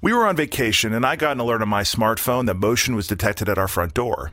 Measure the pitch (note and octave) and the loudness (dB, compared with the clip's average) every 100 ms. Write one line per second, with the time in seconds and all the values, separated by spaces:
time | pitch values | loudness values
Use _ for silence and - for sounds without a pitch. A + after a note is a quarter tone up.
0 | G3+ A#3+ G#3+ E3 D3 - A#2 G#2 A2+ A2 | 0 2 2 2 -2 0 0 2 0 0
1 | C3 D#3+ D3+ C3 A#2+ A#2 G#2+ G#2 G2 - | 0 2 0 0 0 0 2 0 0 2
2 | A2 A2+ - B2 B2+ F2+ G2+ A#2+ C3+ A2+ | 2 2 0 0 0 0 0 2 0 -2
3 | G2 F#2 G#2+ - G#2 F#2+ F#2+ - F2 F#2+ | -4 -2 -2 -2 -2 0 0 0 -2 -2
4 | A#2+ - C2+ | -2 -4 -6